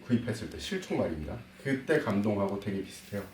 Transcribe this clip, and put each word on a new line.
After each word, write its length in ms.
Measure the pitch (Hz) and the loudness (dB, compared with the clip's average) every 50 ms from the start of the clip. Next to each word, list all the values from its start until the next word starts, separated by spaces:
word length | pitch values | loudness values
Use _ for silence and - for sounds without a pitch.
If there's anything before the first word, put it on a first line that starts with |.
| - | 0
구입했을 460 | - 120 110 - 110 104 - - - | 2 2 2 2 0 -4 -4 -6 -8
때 80 | - 82 | -8 -8
실총 400 | - - 196 185 - - - - | -4 -2 -2 -4 -2 0 0 2
말입니다. 380 | 95 85 80 76 73 - 107 117 - - - - | 2 2 0 -4 -4 -6 -6 -8 -10 -14 -18 -6
그때 360 | - 135 135 131 - - 156 151 | -2 0 0 0 2 4 4 4
감동하고 580 | - 117 98 101 101 110 107 98 98 98 101 98 | 4 4 2 4 4 4 4 4 2 2 0 -2
되게 220 | - 104 98 95 | -2 -2 -2 -2
비슷해요. 400 | 95 - - - - - 104 101 90 - | -4 -4 -10 -14 -12 -6 -6 -6 -6 -6